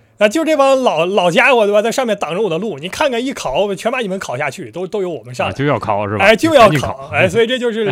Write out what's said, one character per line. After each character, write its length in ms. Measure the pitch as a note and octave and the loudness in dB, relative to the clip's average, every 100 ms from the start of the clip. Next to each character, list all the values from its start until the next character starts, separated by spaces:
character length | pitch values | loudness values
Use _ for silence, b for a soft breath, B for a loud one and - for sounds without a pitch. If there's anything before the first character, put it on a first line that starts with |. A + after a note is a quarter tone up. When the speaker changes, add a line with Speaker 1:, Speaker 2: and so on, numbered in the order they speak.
| b b | b b
Speaker 1:
啊， 100 | G#3 | 0
就 160 | D#4 | 2
这 120 | D#4+ D4 | 0 2
帮 240 | C4+ C4 | 4 4
老， 240 | A#3+ D#3 | 2 0
老 260 | F3 G3+ F3 | 0 2 2
家 220 | F#3 B3 | 4 4
伙， 140 | A#3+ G3+ | 4 4
对 60 | |
吧， 100 | G#3 | 2
在 80 | A3+ | 0
上 160 | A#3+ A#3+ | -2 -2
面 100 | G3+ | -2
挡 160 | D3 | -4
着 100 | F3 | -4
我 80 | G#3 | -4
的 80 | D#3+ | -4
路， 200 | G#3+ C#3 | -6 -8
你 100 | F3 | -8
看 220 | - D4 | -2 -2
看 140 | A#3 | -2
一 80 | C4 | -6
考， 420 | - C#3+ C#3+ G3+ | -6 -4 -2 -2
全 160 | F#3 A3+ | -2 -4
把 100 | B3+ | -4
你 60 | G3+ | -4
们 100 | G3 | -6
考 160 | - B2+ | -8 -6
下 120 | D3 | -6
去， 220 | F#3+ A#2+ | -8 -12
都， 160 | E3+ F#3 | -10 -8
都 160 | G#3+ | -6
有 80 | F3+ | -6
我 140 | C3+ | -8
们 100 | A#2+ | -10
上 140 | B2+ E3 | -6 -6
来。 40 | |
Speaker 2:
啊， 40 | - | -2
就 80 | |
要 140 | C#3+ A2+ | 0 0
考 260 | - G2+ G#2 | 0 -2 -2
是 100 | G#2 | 2
吧？ 80 | |
Speaker 1:
哎， 120 | G3 A3+ | 4 4
就 180 | E4 | 4
要 60 | C#4+ | 6
考。 80 | G#3 | 6
Speaker 2:
赶 20 | |
紧 100 | D3 | 4
考。 300 | C3+ - - | -2 -6 -6
Speaker 1:
哎， 160 | D3+ F3+ | 0 0
所 140 | G#3+ | 2
以 40 | A3+ | 0
这 120 | B3+ | 0
就 140 | A#3+ | -2
是 140 | G#3+ G3+ | -2 -4